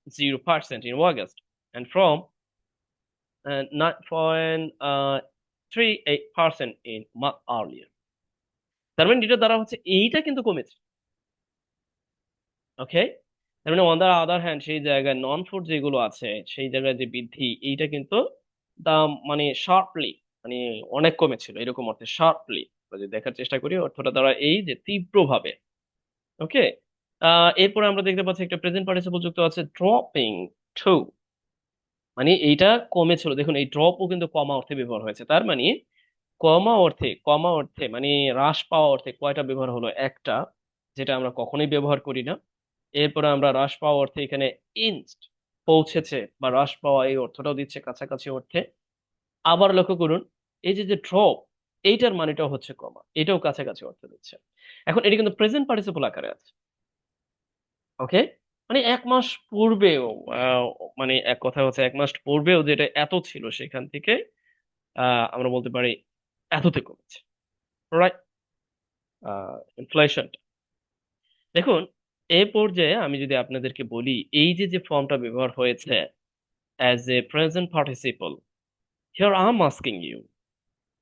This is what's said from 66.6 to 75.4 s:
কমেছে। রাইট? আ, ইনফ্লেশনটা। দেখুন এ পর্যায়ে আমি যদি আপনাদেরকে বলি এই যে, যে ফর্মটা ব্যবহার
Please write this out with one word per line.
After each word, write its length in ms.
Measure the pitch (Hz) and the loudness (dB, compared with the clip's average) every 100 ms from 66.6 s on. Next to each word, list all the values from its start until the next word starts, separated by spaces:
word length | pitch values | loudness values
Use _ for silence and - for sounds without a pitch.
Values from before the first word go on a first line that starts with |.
| 170 151 | 0 0
কমেছে। 400 | - - _ - _ _ _ _ _ _ _ 160 | -4 -14 _ -20 _ _ _ _ _ _ _ 2
রাইট? 180 | 180 - _ _ _ _ _ _ _ _ _ _ - | 2 0 _ _ _ _ _ _ _ _ _ _ -12
আ, 320 | 98 95 - - - | -10 -12 -16 -20 -20
ইনফ্লেশনটা। 600 | 123 151 147 - - - _ _ _ _ _ _ _ _ _ _ _ | -6 0 0 0 -8 -14 _ _ _ _ _ _ _ _ _ _ _
দেখুন 320 | 170 175 175 185 _ _ _ - | -2 2 0 0 _ _ _ 0
এ 160 | 170 | 2
পর্যায়ে 500 | 208 214 214 180 156 | 4 2 0 2 0
আমি 240 | 214 160 143 | 0 -2 -4
যদি 180 | 139 131 | -2 -2
আপনাদেরকে 480 | 123 131 127 127 | -2 -6 -8 -8
বলি 400 | 117 117 123 123 - | -8 -6 -4 -4 -2
এই 220 | 147 160 | 2 4
যে, 140 | 180 196 | 2 -2
যে 100 | 180 | -4
ফর্মটা 380 | - 147 139 139 | -2 -2 -2 -4
ব্যবহার 340 | 120 120 | -4 -4